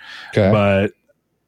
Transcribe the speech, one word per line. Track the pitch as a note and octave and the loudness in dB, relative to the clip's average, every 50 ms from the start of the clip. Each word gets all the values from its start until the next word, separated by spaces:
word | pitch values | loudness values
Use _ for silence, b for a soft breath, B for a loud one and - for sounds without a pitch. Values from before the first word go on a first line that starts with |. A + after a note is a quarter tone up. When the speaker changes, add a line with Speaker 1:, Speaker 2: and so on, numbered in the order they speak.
| B B B B B B | B B B B B B
Speaker 1:
Okay. | B A2 G2+ F#2+ | B 0 2 2
Speaker 2:
but | G2+ G#2 G2+ G2+ G2 G2 G2+ G#2+ - _ _ _ _ _ _ _ _ _ _ | 2 2 2 2 2 0 0 -2 -6 _ _ _ _ _ _ _ _ _ _